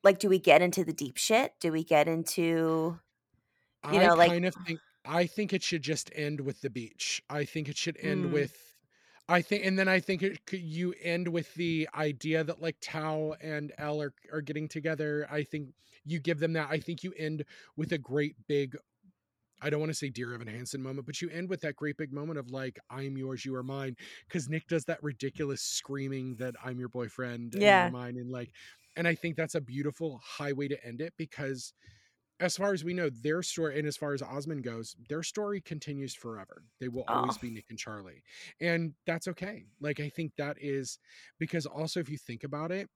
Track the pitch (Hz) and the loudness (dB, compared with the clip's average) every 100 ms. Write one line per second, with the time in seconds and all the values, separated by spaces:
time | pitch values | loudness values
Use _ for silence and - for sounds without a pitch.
0 | 202 196 202 185 - 151 180 170 165 156 | 10 8 6 6 12 10 10 4 0 -2
1 | 139 - - 220 277 _ 170 160 156 156 | -4 -2 4 4 4 _ 0 0 6 8
2 | 151 165 165 - 165 165 160 160 160 170 | 8 4 0 2 4 4 4 4 2 -2
3 | _ _ _ _ _ _ _ _ 147 190 | _ _ _ _ _ _ _ _ 2 8
4 | 180 165 170 175 180 - 175 165 _ _ | 8 10 8 8 2 -2 -8 -8 _ _
5 | - 165 180 - 208 190 - 165 135 156 | -2 0 2 0 -2 0 0 -2 -2 -4
6 | - - 147 151 135 - 135 117 110 - | -4 -6 -4 -4 -6 -4 -6 -6 -10 -6
7 | - - - 147 147 160 147 147 170 156 | -4 -4 -6 -4 -4 -4 -6 -4 -4 -4
8 | 190 - 175 147 139 - - _ _ _ | -2 0 2 2 0 -4 -20 _ _ _
9 | _ - - 175 165 202 190 190 190 185 | _ -20 2 2 4 0 2 4 4 4
10 | 180 185 190 175 - 190 170 160 180 - | 2 0 0 -4 -8 -8 -6 -2 -2 -2
11 | 170 170 175 170 - - 170 160 156 - | -2 0 0 -2 -4 -4 0 0 -2 -2
12 | 151 135 156 160 156 165 165 - - 160 | -2 -2 0 0 0 -4 -6 -6 -8 -4
13 | 156 156 156 151 156 151 147 - 151 151 | -2 -2 -2 -6 -6 -4 -6 -6 -4 -2
14 | 143 _ - 156 147 151 151 160 151 156 | -4 _ -8 -8 -4 -6 -4 -6 -4 -2
15 | 151 147 147 147 143 151 135 - _ - | -2 -2 -2 -4 -4 -6 -8 -16 _ -16
16 | 147 165 143 156 160 160 143 156 - 170 | -6 -4 -2 0 2 0 0 -2 -4 -6
17 | 185 - 156 156 147 - - - 160 165 | -8 -6 -4 -4 -8 -12 -14 -6 -2 -2
18 | 123 143 147 151 - 143 135 - _ _ | 0 0 0 -4 0 2 2 -6 _ _
19 | _ _ _ _ _ _ 147 147 156 151 | _ _ _ _ _ _ -2 0 0 -2
20 | 143 117 120 120 113 113 123 135 131 135 | -6 -6 -8 -8 -8 -10 -8 -8 -6 -8
21 | 123 - 175 160 180 185 156 135 151 143 | -8 -8 -6 -6 -4 -4 -4 -4 -6 -4
22 | 151 143 151 151 123 131 131 - _ 135 | -6 -6 -6 -6 -6 -6 -6 -8 _ -8
23 | 139 135 131 127 135 131 127 139 135 120 | -6 -4 -6 -6 -4 -6 -4 -6 -6 -8
24 | - - - 180 131 156 - 165 143 165 | -16 -18 -6 -6 -2 -6 0 -2 0 -4
25 | 147 131 139 131 143 135 - - - 139 | -4 -4 -6 -4 -4 -2 -4 -6 -4 -6
26 | 135 135 127 113 127 120 127 123 123 127 | -4 -4 -6 -6 -8 -6 -8 -6 -6 -4
27 | 117 - 123 120 120 196 208 190 175 123 | -6 -6 -6 -6 -6 6 8 10 6 0
28 | 123 123 123 127 123 - - - _ - | -6 -8 -6 -8 -10 -14 -20 -20 _ 0
29 | 170 165 170 160 160 165 123 131 147 - | 0 2 -2 -2 -2 -2 -4 -4 -4 -2
30 | 160 127 - - 143 139 139 143 120 117 | -6 -6 -14 -8 -4 -2 -2 -4 -8 -8
31 | 165 - 160 - 139 131 - _ - - | -8 -8 -10 -6 -6 -6 -10 _ -20 -20
32 | _ _ _ _ 180 - 202 190 160 180 | _ _ _ _ -2 0 0 0 0 0
33 | 160 117 151 165 180 - 160 143 151 139 | -2 0 0 0 -2 -2 0 0 -2 -2
34 | 151 139 123 135 143 151 120 113 113 - | -2 -2 -4 -6 -4 -6 -6 -8 -10 -14
35 | 117 151 165 208 208 202 - 156 - 139 | -6 -6 -4 -4 -4 -4 -6 -10 -6 -6
36 | 135 - 120 113 95 - - _ 127 123 | -6 -8 -10 -12 -14 -18 -20 _ -6 -4
37 | 117 117 127 107 123 110 - 113 - 107 | 0 0 0 -2 -6 -10 -12 -12 -10 -10
38 | 92 - _ - - - 170 170 165 - | -14 -20 _ -20 -20 -4 0 2 0 -4
39 | - 165 - 170 190 214 104 _ 147 143 | -4 -2 -4 -6 -8 -10 -18 _ -4 -4
40 | 147 - 160 - 143 147 143 139 123 - | -4 -4 -6 -4 -6 -4 -4 -4 -4 -12
41 | _ - - _ 160 170 147 147 160 185 | _ -20 -20 _ -4 -2 -4 -6 -4 -4
42 | 139 147 - 113 143 147 160 185 202 | -4 -8 -10 -10 -8 -6 -4 -6 -8